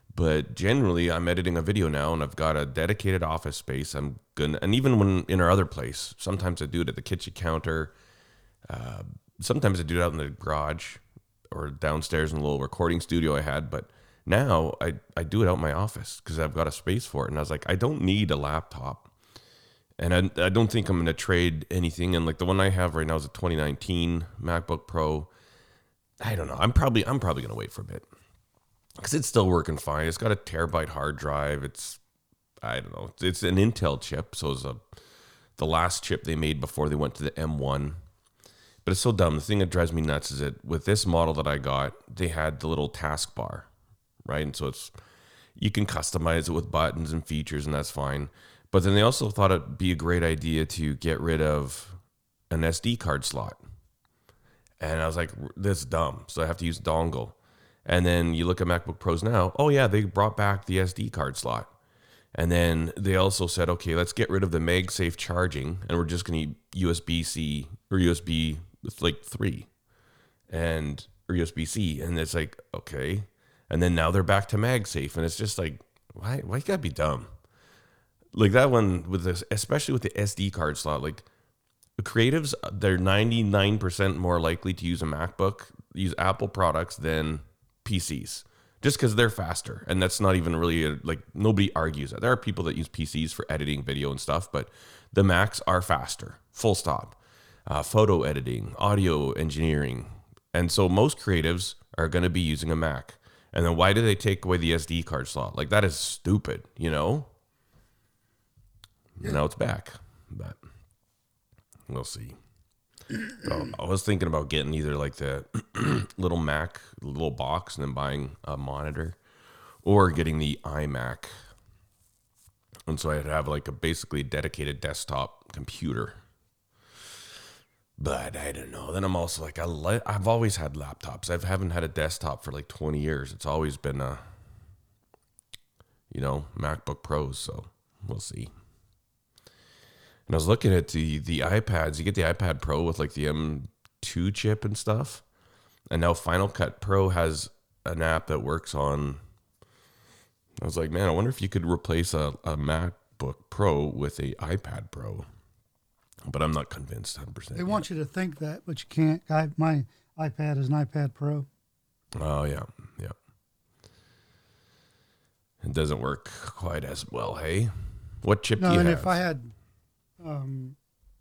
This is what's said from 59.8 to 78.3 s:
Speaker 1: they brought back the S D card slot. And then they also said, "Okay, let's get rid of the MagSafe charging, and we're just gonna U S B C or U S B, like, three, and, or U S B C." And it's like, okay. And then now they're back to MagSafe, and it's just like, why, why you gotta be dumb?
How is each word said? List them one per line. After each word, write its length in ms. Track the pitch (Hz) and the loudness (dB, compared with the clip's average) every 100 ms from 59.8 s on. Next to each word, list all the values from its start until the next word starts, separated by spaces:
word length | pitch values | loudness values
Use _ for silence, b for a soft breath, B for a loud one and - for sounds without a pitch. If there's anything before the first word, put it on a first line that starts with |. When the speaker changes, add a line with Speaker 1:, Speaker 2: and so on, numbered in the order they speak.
| 120 | 4
Speaker 1:
they 180 | 104 101 | 4 2
brought 320 | 101 107 104 | 2 2 2
back 280 | 101 98 - | 2 0 0
the 140 | 92 | 0
S 140 | 92 | 0
D 160 | - 113 | -2 -6
card 260 | 82 67 67 | -2 -4 -4
slot. 320 | 62 57 - _ b b b b b | -4 -4 -8 _ b b b b b
And 160 | - 85 | -2 2
then 420 | 87 85 80 82 - | 4 4 4 0 -2
they 180 | 98 92 | 2 4
also 280 | 95 95 87 | 4 2 0
said, 240 | - 85 | 2 2
"Okay, 240 | 87 85 | 2 0
let's 200 | 82 87 | 2 0
get 160 | - 117 | 0 0
rid 120 | 95 | 2
of 80 | 95 | 2
the 80 | 82 | 2
MagSafe 580 | 82 90 92 - 87 - | 2 2 0 -2 -2 -2
charging, 600 | - 87 92 71 69 92 - | -2 0 0 0 -4 -6 -2
and 80 | 85 | 0
we're 80 | 82 | 0
just 180 | 87 92 | -2 -2
gonna 300 | 82 76 73 _ 92 | -2 -2 -6 _ 0
U 140 | 90 | 2
S 100 | 85 | 0
B 220 | - 85 | 0 -2
C 440 | 78 80 78 73 69 95 - | -2 -2 -2 -4 -6 -14 -2
or 80 | 95 | 4
U 100 | 87 | 4
S 120 | 82 | 4
B, 380 | 90 82 80 78 - - - - | 0 0 0 -4 -10 -14 -14 -2
like, 200 | 85 - | -2 -2
three, 440 | - 110 104 80 - _ _ b b b b b - | -8 -4 -4 -4 -12 _ _ b b b b b -8
and, 560 | 82 82 80 76 71 - _ - | -4 -2 -2 -4 -6 -12 _ -2
or 80 | 90 | 0
U 80 | |
S 80 | 80 | 0
B 140 | - 80 | -2 -4
C." 340 | 110 92 71 | -2 -2 -2
And 160 | 82 85 | -2 -2
it's 160 | 80 | -2
like, 240 | 87 76 - - | -2 -4 -8 -12
okay. 520 | - - 69 69 101 101 b b b b | -12 -10 -6 -2 -2 -4 b b b b
And 100 | 80 | 2
then 140 | 90 85 | 2 4
now 160 | 80 | 4
they're 100 | 95 | 4
back 260 | 85 98 98 | 4 2 2
to 80 | 101 | 0
MagSafe, 580 | 117 127 101 76 69 82 | 2 0 -2 -4 -4 -2
and 100 | 82 | -2
it's 120 | - | -2
just 200 | 107 - | -4 -2
like, 220 | 82 71 _ _ _ | -4 -6 _ _ _
why, 280 | 98 98 135 98 | -10 -6 -6 -4
why 120 | 120 | -4
you 40 | |
gotta 140 | 170 190 | 0 -2
be 120 | 107 | -2
dumb? 360 | 67 76 67 - - b b b b b b b b _ | 0 0 0 -6 -20 b b b b b b b b _